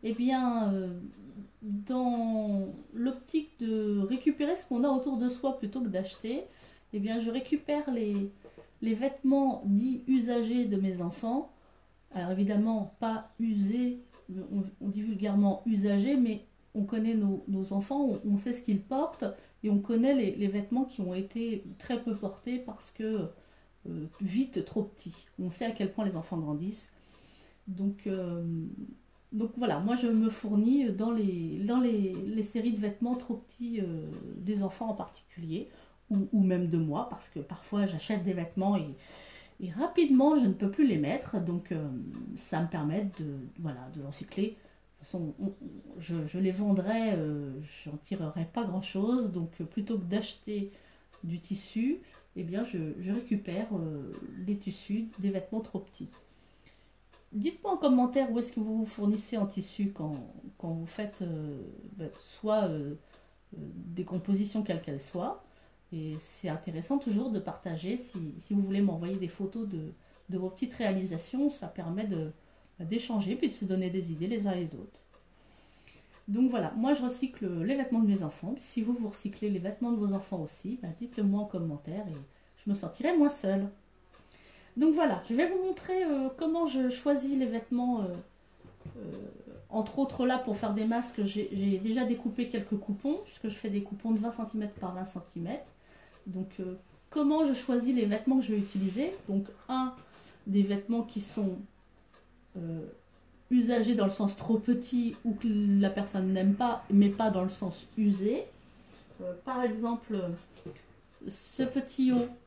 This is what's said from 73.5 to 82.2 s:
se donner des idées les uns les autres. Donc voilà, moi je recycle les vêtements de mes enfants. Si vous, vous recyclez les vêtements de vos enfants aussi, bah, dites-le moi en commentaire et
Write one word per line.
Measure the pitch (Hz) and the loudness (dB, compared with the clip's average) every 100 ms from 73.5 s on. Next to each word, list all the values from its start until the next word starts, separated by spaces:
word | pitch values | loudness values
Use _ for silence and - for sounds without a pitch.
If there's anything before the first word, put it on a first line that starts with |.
se | - | 0
donner | 190 185 185 | -2 0 0
des | 190 170 | -2 -4
idées | 156 180 | -4 -2
les | 233 202 | 0 0
uns | |
les | 180 165 | 0 -4
autres. | - - - _ - _ _ - - - - - - - - - | -8 -14 -18 _ -20 _ _ -20 -20 -20 -20 -20 -20 -20 -18 -4
Donc | 208 254 | 4 4
voilà, | 233 160 220 | 4 0 0
moi | 254 | 2
je | 285 | 4
recycle | 247 247 254 - 196 175 | 2 -2 -4 -2 -4 0
les | 180 | 0
vêtements | 277 262 226 | 0 2 4
de | 220 | 4
mes | 196 | 4
enfants. | 160 - 170 269 | 0 -6 -8 -8
Si | - - | -6 -4
vous, | 220 | 0
vous | 240 214 | 0 -2
recyclez | - 202 - 208 | -4 -8 -4 -2
les | 190 | 0
vêtements | 180 202 240 | -2 -4 -2
de | 233 | 0
vos | 202 | 2
enfants | 196 196 180 | 0 -2 -6
aussi, | 151 - 185 247 | -6 -8 -8 -8
bah, | 190 160 | -8 -10
dites-le | 240 - | -8 0
moi | 202 202 | 2 2
en | 208 | 0
commentaire | 185 165 147 - 185 202 | -4 -4 -4 -6 -8 -8
et | 147 | -10